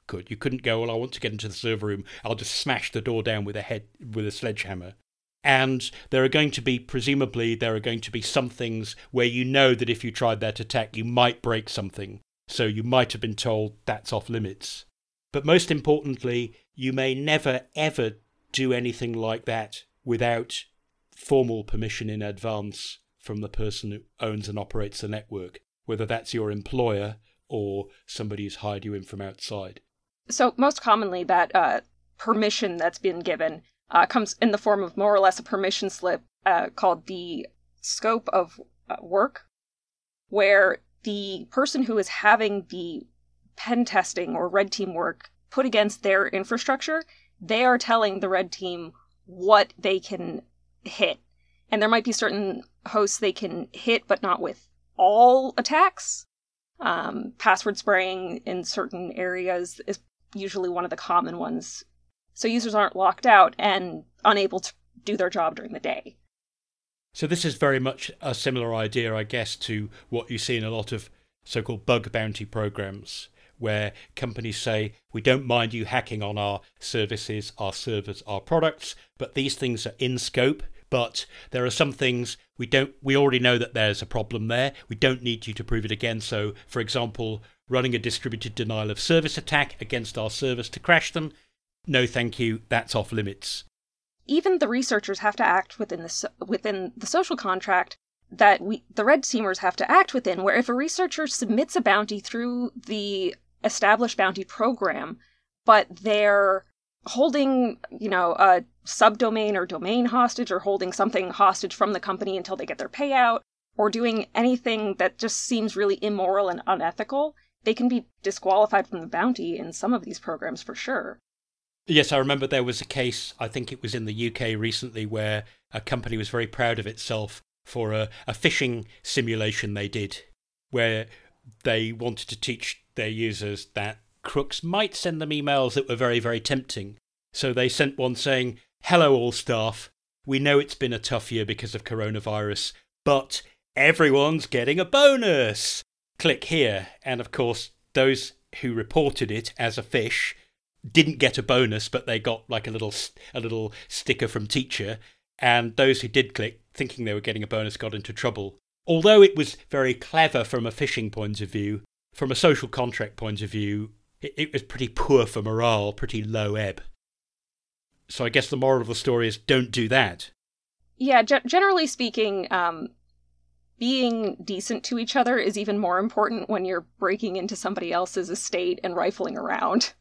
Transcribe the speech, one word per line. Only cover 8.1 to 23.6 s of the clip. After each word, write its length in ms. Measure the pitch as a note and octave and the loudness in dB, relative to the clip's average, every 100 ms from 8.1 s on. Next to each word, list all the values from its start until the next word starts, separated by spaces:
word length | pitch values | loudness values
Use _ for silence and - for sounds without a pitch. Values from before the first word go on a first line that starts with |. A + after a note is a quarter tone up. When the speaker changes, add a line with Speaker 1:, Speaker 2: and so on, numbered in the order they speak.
Speaker 1:
be 100 | A#2 | -6
some 260 | - C#3+ B2 | -2 -2 -2
things 480 | - A#2 A2+ G#2+ - - | -6 -6 -6 -8 -12 -6
where 160 | B2+ A#2+ | 0 2
you 180 | A#2+ | 2
know 300 | B2+ C#3 C3+ | 2 6 6
that 160 | B2 A#2+ | 4 2
if 140 | A2+ | -2
you 60 | A#2+ | -4
tried 300 | G#2+ A#2+ G#2+ | -2 0 0
that 200 | A2 - | -2 -6
attack, 360 | A2 B2 A2 G#2+ | -4 -2 -2 -6
you 80 | |
might 380 | A2+ B2 B2 A#2 | -2 2 2 2
break 260 | A#2+ A2+ A2 | -2 -2 -2
something. 520 | - G2 - G2+ G2+ _ _ - | -6 -8 -10 -12 -14 _ _ -10
So 160 | - | -2
you 200 | A2+ G#2+ | 0 0
might 280 | A#2 B2+ A#2+ | 2 4 4
have 80 | - | 0
been 140 | A2+ | -6
told 400 | G#2 B2 A2 G#2+ - | -4 -2 0 -2 -6
that's 280 | - G#2+ - | -6 -6 -4
off 160 | A2 - | -6 -4
limits. 560 | A2+ G2 G2 - - - _ _ _ _ | -4 -4 -6 -12 -14 -16 _ _ _ _
But 120 | C#3+ | -2
most 260 | D3 F3 E3+ | 4 4 6
importantly, 840 | D3+ D3+ D3+ D3 B2+ B2 A#2+ A#2 - _ | 0 2 2 0 -6 -2 -2 -4 -10 _
you 180 | - C3 | -6 -2
may 220 | C3 C3 | 0 0
never, 480 | C3 D3+ D3+ D3 B2+ - | 0 2 2 2 -2 -4
ever 380 | - D#3 D3+ A2+ G#2+ _ _ _ | -2 -2 0 -2 -4 _ _ _
do 200 | - C3 | -2 0
anything 400 | B2 B2 A#2 A#2+ | 2 0 -4 -4
like 320 | A2+ A2 A2+ | -4 -4 -4
that 380 | - A2+ G#2+ - - _ | -4 -4 -6 -12 -20 _
without 600 | B2+ A#2 A#2+ A#2 - - - _ _ _ _ | -4 0 2 0 -4 -10 -12 _ _ _ _
formal 500 | - - C3+ A#2+ A2+ | -18 2 4 4 0
permission 440 | G#2 G#2+ G#2+ - G#2+ | -2 -2 -2 -4 -6
in 140 | G#2+ | -6
advance 800 | G#2 G2 A2+ G#2+ G#2 G2+ - - _ _ | -6 -6 -6 -6 -6 -10 -14 -14 _ _
from 200 | - G#2 | -10 -8
the 80 | G#2 | -6
person 420 | - | -4